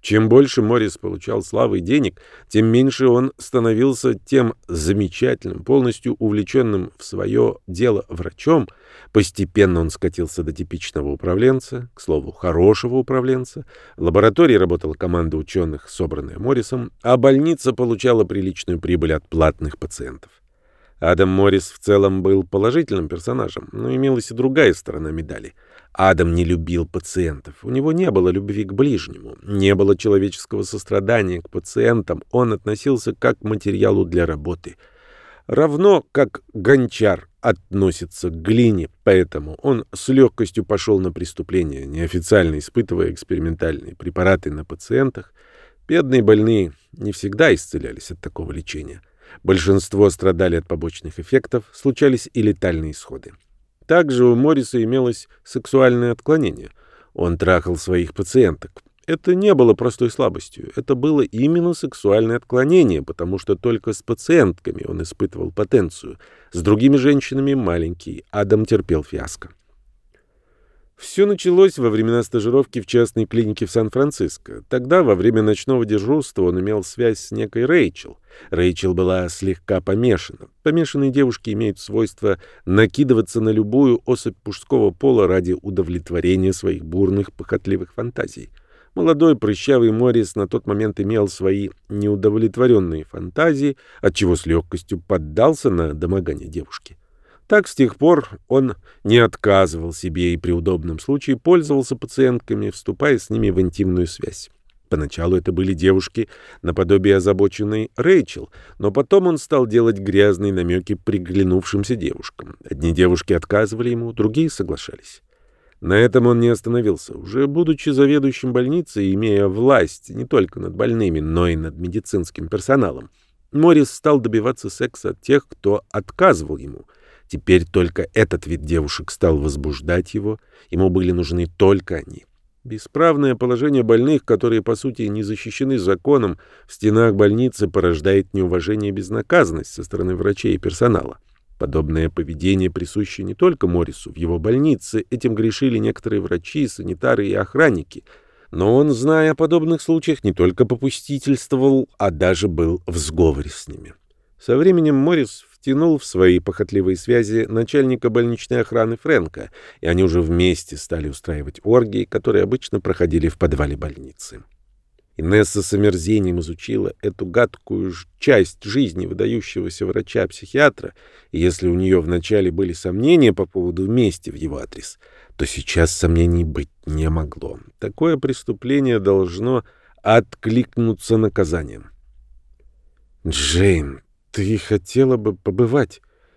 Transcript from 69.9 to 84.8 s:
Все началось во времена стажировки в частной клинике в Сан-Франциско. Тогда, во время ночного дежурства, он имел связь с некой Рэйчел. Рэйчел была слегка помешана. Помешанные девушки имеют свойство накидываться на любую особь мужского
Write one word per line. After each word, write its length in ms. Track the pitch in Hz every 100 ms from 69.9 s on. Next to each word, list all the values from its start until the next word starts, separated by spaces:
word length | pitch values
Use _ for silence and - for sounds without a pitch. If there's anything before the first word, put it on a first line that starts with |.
| _ _ _ _ _ _ _ _ _ _ _
Все 280 | - - 202
началось 520 | 196 180 180 196 -
во 120 | 120
времена 340 | 110 110 117
стажировки 560 | 113 120 107 131 131 127
в 60 | 98
частной 400 | 120 117 - 110
клинике 400 | 113 107 104 104
в 60 |
Сан-Франциско. 920 | 113 110 127 143 - 82 - - 107 -
Тогда, 340 | 127 127 175
во 120 | 147 95
время 260 | 104 110
ночного 440 | 107 104 - 131 110
дежурства, 580 | 104 104 151 135 -
он 180 | 90 90
имел 240 | 95 107 92
связь 340 | - 120 110
с 120 | -
некой 340 | 110 110 113 127
Рэйчел. 520 | 175 101 - - - _ - -
Рэйчел 440 | 82 87 87 95
была 340 | 90 90 92 90
слегка 540 | - 95 90 - 95
помешана. 680 | 92 101 120 90 - - - _
Помешанные 480 | 156 165 156 143 139
девушки 380 | 131 135 110 -
имеют 300 | 104 110 95
свойство 600 | - 107 110 - 107 92 - - -
накидываться 760 | 98 107 - 139 117 107 117
на 80 | 110
любую 520 | 107 104 127 139 117 -
особь 320 | 123 117 - -
мужского 460 | 101 - 131